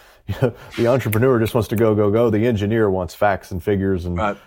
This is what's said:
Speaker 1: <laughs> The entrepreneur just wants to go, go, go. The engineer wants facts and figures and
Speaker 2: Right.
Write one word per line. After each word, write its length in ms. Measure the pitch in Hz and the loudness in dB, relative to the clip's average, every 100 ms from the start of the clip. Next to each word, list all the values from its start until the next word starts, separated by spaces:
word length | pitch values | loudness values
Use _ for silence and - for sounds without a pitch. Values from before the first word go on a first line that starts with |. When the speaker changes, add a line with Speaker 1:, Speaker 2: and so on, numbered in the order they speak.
| - _ - | -20 _ -10
Speaker 1:
<laughs> 140 | 98 123 - - - | -2 -2 -4 -12 -2
The 100 | 117 | 0
entrepreneur 520 | 131 117 107 131 120 | 0 0 0 2 2
just 140 | 110 | 2
wants 140 | 123 104 | 0 -2
to 60 | 107 | 0
go, 180 | 113 | 2
go, 160 | 104 104 | 2 2
go. 200 | 107 120 | 2 2
The 180 | 104 117 | 2 0
engineer 420 | 107 101 113 107 | 0 0 0 0
wants 240 | 92 87 | 0 -4
facts 380 | - 104 92 - | -2 0 0 -6
and 100 | 95 | -8
figures 440 | 104 101 95 92 87 | -2 -2 0 -2 -4
and 120 | 87 | -4
Speaker 2:
Right. 200 | 107 101 | -4 -6